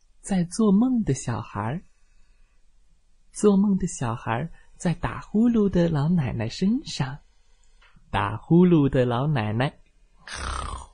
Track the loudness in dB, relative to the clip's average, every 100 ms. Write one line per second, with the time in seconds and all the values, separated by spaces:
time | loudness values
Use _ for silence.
0 | _ _ -4 -2 -2 0 4 4 4 2
1 | 0 -2 -4 -6 -6 -6 -6 -6 -10 _
2 | _ -20 -20 _ _ _ _ _ _ _
3 | _ _ _ 0 4 4 4 0 -2 -4
4 | -6 -6 -4 -4 -4 -12 -20 -6 -4 -2
5 | -6 -10 -4 0 2 2 2 2 2 2
6 | 2 0 0 -4 -6 -2 0 0 -4 -6
7 | -6 -8 -18 _ _ _ _ _ _ -20
8 | _ -4 -4 -4 2 4 6 4 4 2
9 | 0 0 -2 -2 -2 -2 -4 -6 _ _
10 | _ _ -16 -10 -8 -8 -8 -10 -14